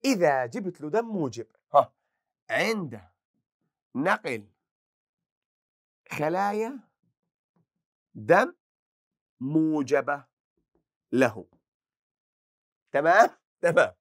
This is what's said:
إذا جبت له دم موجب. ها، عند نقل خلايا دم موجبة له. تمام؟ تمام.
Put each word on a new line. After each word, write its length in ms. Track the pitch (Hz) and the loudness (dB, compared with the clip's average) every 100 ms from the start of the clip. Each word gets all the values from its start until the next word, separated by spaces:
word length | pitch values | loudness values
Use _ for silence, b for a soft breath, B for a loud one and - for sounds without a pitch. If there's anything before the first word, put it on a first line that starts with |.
إذا 420 | 269 226 165 135 123 | 0 2 2 2 -2
جبت 340 | 127 185 - | -6 -8 -10
له 100 | 151 | -4
دم 140 | 208 | -4
موجب. 420 | 233 208 143 110 110 _ _ | -4 -4 -4 -6 -16 _ _
ها، 180 | 143 - _ _ _ _ _ _ | 0 0 _ _ _ _ _ _
عند 500 | 113 196 220 156 113 92 _ _ _ _ _ _ _ _ | -4 -2 -4 -6 -12 -18 _ _ _ _ _ _ _ _
نقل 540 | 117 165 214 165 117 101 _ _ _ _ _ _ _ _ _ _ _ _ _ _ _ _ | -4 -2 -2 -4 -10 -12 _ _ _ _ _ _ _ _ _ _ _ _ _ _ _ _
خلايا 680 | - 151 180 202 214 226 269 _ _ _ _ _ _ _ _ _ _ _ _ _ | -8 -4 -2 -4 -4 -8 -10 _ _ _ _ _ _ _ _ _ _ _ _ _
دم 400 | - 107 175 269 - _ _ _ _ _ _ _ _ | -16 2 2 2 -6 _ _ _ _ _ _ _ _
موجبة 840 | 131 156 156 156 131 143 131 143 131 _ _ _ _ _ _ _ _ | -2 0 0 -2 0 -2 -2 -8 -10 _ _ _ _ _ _ _ _
له. 340 | 123 127 104 - _ _ _ _ _ _ _ _ _ _ _ _ _ _ | 2 2 0 -20 _ _ _ _ _ _ _ _ _ _ _ _ _ _
تمام؟ 380 | 139 156 185 233 - _ _ | 0 4 6 4 2 _ _
تمام. 320 | 170 170 117 - | 2 4 2 0